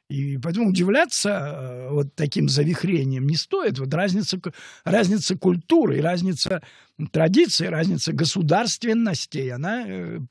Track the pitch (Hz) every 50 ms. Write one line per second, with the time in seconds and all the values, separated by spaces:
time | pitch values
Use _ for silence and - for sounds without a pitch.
0 | _ - 143 135 139 143 139 131 117 170 170 226 233 196 180 175 175 196 226 302
1 | 359 - - - - 208 202 185 143 147 139 139 131 127 123 127 127 135 147 147
2 | 143 139 - - 151 143 - - 147 139 131 147 147 165 175 - - 190 175 147
3 | 135 135 131 127 135 143 165 151 - - 381 392 302 208 127 135 131 135 156 165
4 | 202 190 180 214 185 - 190 180 - 165 - - - - - - _ - 185 226
5 | 196 175 214 190 - - 190 - - 185 180 170 - - 320 330 247 160 131 139
6 | 151 170 180 170 180 190 160 - - - 190 - - - - - _ _ _ -
7 | 151 - - 156 160 165 196 302 349 - - - 165 180 160 156 165 190 170 -
8 | - 165 147 139 165 139 - 190 165 143 170 208 240 208 - - 233 226 220 233
9 | 233 202 156 - - - - 143 135 127 123 127 156 196 226 247 226 196 185 185
10 | 170 165 170 165 127 -